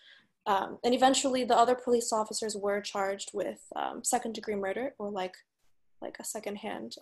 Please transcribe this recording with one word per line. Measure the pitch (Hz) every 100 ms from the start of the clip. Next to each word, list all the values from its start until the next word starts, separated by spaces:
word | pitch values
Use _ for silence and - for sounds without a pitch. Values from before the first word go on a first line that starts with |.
| - - _ _ -
Um, | 196 - -
and | 240
eventually | 254 262 269 277 254
the | 233 233
other | 233
police | 247 - 240 226
officers | 220 214 214 220 202
were | 202 202
charged | 202 208 196 202 -
with, | 208 185 214 - -
um, | 67 67
second | - 247 240
degree | 220 214
murder, | 202 190 196 269 -
or, | 208
like, | 208 185 - _ _ _ _ _ _
like, | - -
a |
secondhand, | 226 220 208 208 214 - 226 -